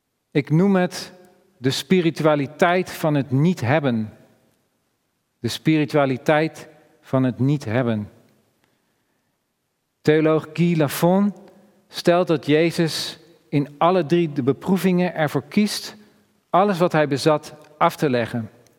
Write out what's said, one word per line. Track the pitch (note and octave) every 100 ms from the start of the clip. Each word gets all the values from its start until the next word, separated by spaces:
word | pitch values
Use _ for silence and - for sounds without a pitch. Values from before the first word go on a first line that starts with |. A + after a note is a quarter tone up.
| _ _ _
Ik | D3+ C#3
noem | D#3 G3 F#3+
het | F3+ - - - - _ _ _
de | B2+
spiritualiteit | - - F#3 E3 - D3+ D3 C3 - F3 F#3 F3+
van | - D#3+
het | D3 -
niet | C3 E3 F3+
hebben. | A2+ D#3 C#3 A2+ G#2+ - _ _ _ _ _ _ _ _ _ _ _ _
De | A2+
spiritualiteit | - - D#3 D3 D3+ C3+ B2 - D3+ D#3+ - - _ _ _
van | - C3
het | C3 G#2
niet | C3+ D3
hebben. | G#2+ A#2+ A#2+ A2 G2+ - _ _ _ _ _ _ _ _ _ _ _ _ _ _ _ _ _ _
Theoloog | D#3 D#3 D#3 D#3 -
Guy | - F3 E3
Lafon | C#3 - E3+ F#3+ G#3 - - - _ _ _
stelt | - F3 F3 F3
dat | D3+ C3+
Jezus | D3+ E3 E3 E3 - - - _ _ _
in | C#3+ C#3 -
alle | E3 F#3 D3
drie | F3 E3
de | C#3+
beproevingen | B2+ C3+ - F#3+ F#3 F3+ F3+
ervoor | D#3 D3 C#3+
kiest | - G#3 G#3 - - - - _ _ _ _
alles | F3 G#3 E3+
wat | F3
hij | D#3 D3
bezat | C3+ D#3+ D3+ - - - -
af | E3+ -
te | D3+
leggen. | B2 A2+ A#2+ A2 - _